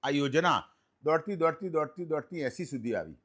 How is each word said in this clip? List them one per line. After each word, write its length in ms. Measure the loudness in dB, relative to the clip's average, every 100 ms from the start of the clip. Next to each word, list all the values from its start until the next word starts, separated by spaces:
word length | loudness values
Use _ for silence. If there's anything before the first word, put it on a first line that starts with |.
આ 60 | 0
યોજના 520 | 2 2 4 4 2 0 _ _ _
દોડતી, 340 | 2 2 2 0
દોડતી, 320 | 0 0 -2
દોડતી, 360 | 0 -2 -4
દોડતી 340 | -4 -4 -4 -6
એંસી 260 | -6 -4
સુધી 300 | -6 -4 -2
આવી. 220 | -2 -4 -12